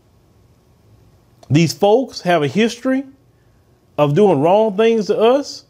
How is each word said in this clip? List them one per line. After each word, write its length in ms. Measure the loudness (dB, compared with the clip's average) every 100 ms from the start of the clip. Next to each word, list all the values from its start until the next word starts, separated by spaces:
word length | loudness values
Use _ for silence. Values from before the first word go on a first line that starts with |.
| _ _ _ _ _ _ _ _ _ _ _ _ _ _ -2
These 200 | 0 0
folks 500 | 0 0 0 -2 -8
have 200 | -2 -2
a 60 | 0
history 580 | -2 -2 -2 -4 -4 -6 _ _ _ _ _ _ _ _ -2
of 180 | 0 2
doing 260 | 2 2
wrong 340 | 2 2 0 0
things 300 | 0 0 -2
to 120 | 0
us 480 | 2 0 -4 -16